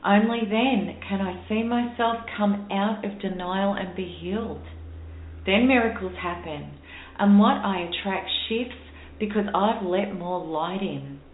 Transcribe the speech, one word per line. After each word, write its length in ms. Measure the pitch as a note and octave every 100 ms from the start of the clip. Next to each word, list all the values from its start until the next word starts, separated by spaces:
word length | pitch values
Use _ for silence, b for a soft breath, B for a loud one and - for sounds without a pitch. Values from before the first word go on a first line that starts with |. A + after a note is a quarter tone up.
Only 420 | - G3+ A3+ A#3 G#3+
then 520 | A3 C4 A#3 E3+ - -
can 100 | G3
I 200 | F#3+ F3+ -
see 140 | G#3+
myself 640 | A#3 A#3+ A#3+ - A#3 A#3 - -
come 300 | G#3 G3+ -
out 340 | G3 G#3 G#3+
of 140 | G#3 -
denial 560 | G3 F#3 F3+ F#3+ G3
and 220 | G3 F#3+ F#3+
be 100 | F3+
healed. 560 | F3 E3+ G#3 G#3+ - - - - - B B B B -
Then 220 | G3+ B3
miracles 480 | C4 A3+ - F#3+ -
happen, 520 | F3+ F3 E3 D3 D3 - B B B B
and 220 | G3+ G3+
what 180 | A3 C#4 G3
I 140 | F#3+
attract 500 | E3+ - G3+ F#3 - - -
shifts 300 | A3+ B3 - - B B B
because 300 | G#3 G#3+ G3+ F3+
I've 260 | G#3 A3
let 320 | F#3 F#3 G3+
more 260 | F#3+ F3 F3+
light 440 | D#3+ D#3 E3+ F#3+
in. 360 | F#3+ C#3+ C#3 C#3 -